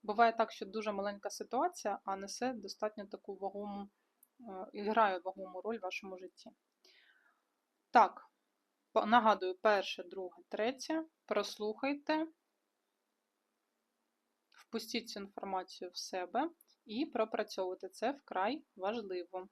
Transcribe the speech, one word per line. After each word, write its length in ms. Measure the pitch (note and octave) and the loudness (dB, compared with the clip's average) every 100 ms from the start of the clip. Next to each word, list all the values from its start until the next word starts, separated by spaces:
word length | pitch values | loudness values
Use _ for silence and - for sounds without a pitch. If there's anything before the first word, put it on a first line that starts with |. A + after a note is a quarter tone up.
Буває 300 | G#3+ G3+ A#3 | -2 6 6
так, 200 | A3+ A3 | 6 0
що 140 | - G3+ | 0 -6
дуже 260 | G3+ G#3+ | -4 -2
маленька 380 | G3+ G3+ G3+ G3+ | -2 -4 -4 -8
ситуація, 680 | - G#3+ A#3 E4+ F4+ G#3+ G3+ | -8 -4 0 0 0 -4 -4
а 120 | - G3 | -4 -4
несе 360 | G3 - B3 | -6 -4 -4
достатньо 540 | A#3+ G3 - G#3+ G#3+ G3 | -4 -10 -4 -4 -4 -10
таку 280 | - - | -10 -10
вагому, 540 | G3 G3 G3 G#3 G3+ G3+ _ _ _ - _ | -8 -6 -6 -8 -8 -10 _ _ _ -20 _
е, 260 | A#3 F#3+ F#3+ | -14 -12 -10
і 100 | G#3 | -4
грає 360 | G3+ A3 G#3+ F#3 | 0 6 6 4
вагому 420 | F#3 F#3+ F#3 F#3 | -4 -8 -10 -8
роль 180 | G#3 A3+ | -6 -4
в 40 | |
вашому 360 | F#3 F#3 F#3+ F#3 | -4 -8 -10 -12
житті. 320 | F#3 - A3+ _ _ _ - - - _ _ _ _ _ _ _ _ | -14 -18 -20 _ _ _ -20 -20 -20 _ _ _ _ _ _ _ _
Так, 380 | A#3+ F#3+ - - _ _ _ _ _ _ | 8 8 4 -20 _ _ _ _ _ _
по-, 140 | - G#3 | 0 6
нагадую, 480 | A#3 A3 F3+ F#3 | 6 8 4 2
перше, 480 | F#3 A3 G#3 F#3 - | 2 6 6 2 -6
друге, 400 | F3+ F#3+ F#3 - - | -10 -8 -8 -10 -10
третє. 560 | A#3 A3+ C4 - D#4+ D#4+ _ - | -2 -2 -2 -4 -4 -4 _ -2
Прослухайте, 1000 | G#3 G3+ - G#3+ G#3+ C4+ C#4+ - D#4 D#4+ _ _ _ _ _ _ _ _ _ _ _ _ _ _ _ _ _ _ _ _ _ _ | 0 0 -2 -4 -2 -2 -2 0 0 0 _ _ _ _ _ _ _ _ _ _ _ _ _ _ _ _ _ _ _ _ _ _
впустіть 560 | - - A3+ A3+ A#3+ A3+ | -20 -10 -8 -4 -6 -6
цю 120 | G#3 | -10
інформацію 720 | G3 - G3 F#3 F#3 - F3+ | -10 -10 -6 -6 -6 -10 -10
в 60 | - | -10
себе 540 | - F#3+ F3+ A3 D#4+ E4 _ _ | -6 -6 -2 -2 -2 -4 _ _
і 220 | - A3 D#4+ | -8 -4 -2
пропрацьовуйте. 840 | A#3+ A3 - G#3 - F#3 F#3 F#3 | 0 0 0 -4 -2 -4 -4 -10
Це 240 | - A3+ | -4 -4
вкрай 520 | C#4+ - F#3 G3 D4+ - - | -4 -6 0 0 -2 -8 -6
важливо. 720 | F#3+ A#3 G3+ F3+ E3+ F#3 E3 | -4 -2 -4 -6 -6 -8 -10